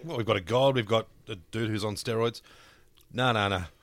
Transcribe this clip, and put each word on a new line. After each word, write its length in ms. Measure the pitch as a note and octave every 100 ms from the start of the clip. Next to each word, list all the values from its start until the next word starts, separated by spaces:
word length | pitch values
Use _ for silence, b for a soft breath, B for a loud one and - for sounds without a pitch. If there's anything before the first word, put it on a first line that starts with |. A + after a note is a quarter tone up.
"What, 120 | D#3 C3+
we've 100 | A2
got 100 | G#2
a 40 |
god, 360 | F2+ B2 C#3 B2+
we've 100 | G#2
got 220 | A2+ - - -
a 60 |
dude 360 | G2+ - A2+ A2+
who's 140 | G#2+
on 120 | G#2+ G2+
steroids." 440 | - A2+ A#2 A2 b b b b b _ -
"No, 200 | A2+ B2+
no, 160 | A2+ G2+
no, 140 | F#2 F2 _